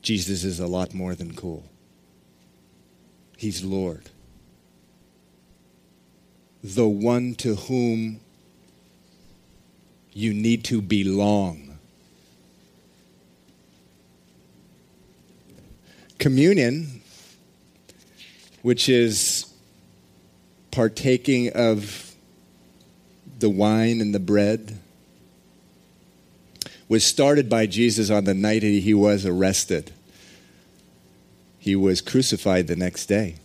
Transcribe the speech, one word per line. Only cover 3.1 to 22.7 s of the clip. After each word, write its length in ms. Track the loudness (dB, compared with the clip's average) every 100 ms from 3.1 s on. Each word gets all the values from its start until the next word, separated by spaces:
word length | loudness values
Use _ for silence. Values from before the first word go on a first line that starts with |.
| _ _ _
He's 260 | -10 -8
Lord. 460 | -6 -4 -6 -8 -18 _ _ -20 _ _ _ _ _ _ _ _ _ _ _ _ _ _ _ _ _ _ _ _ _ _
The 240 | -8 0 0
one 480 | 2 0 0 -2 -6
to 200 | -4 -4
whom 640 | -4 -2 0 -2 -4 -10 _ _ _ _ _ _ _ _ _ _ -20 _ _ _ _ _ _ _ _
you 220 | -6 -4
need 300 | 0 0 0 0
to 160 | -4
belong. 960 | 0 0 0 0 2 2 0 -6 -16 -20 _ _ _ _ _ _ _ _ _ _ _ _ _ _ _ _ _ _ _ _ _ _ _ _ _ _ _ _ _ _ _ _ _ _ _ -20 _ -20 -20 -20 _ -20 -20 -4
Communion, 840 | 0 4 4 4 2 -2 -8 -14 -20 -20 -20 -20 _ _ _ _ _ -20 _ _ -20 -20 -20 _
which 260 | -2 0 4
is 640 | 4 4 2 -2 -4 -8 _ _ _ _ _ _ _ _ _ _ _ _
partaking 800 | 0 0 0 0 2 2 0 0
of 600 | 0 2 2 -2 -14 -18 -20 _ _ _ _ _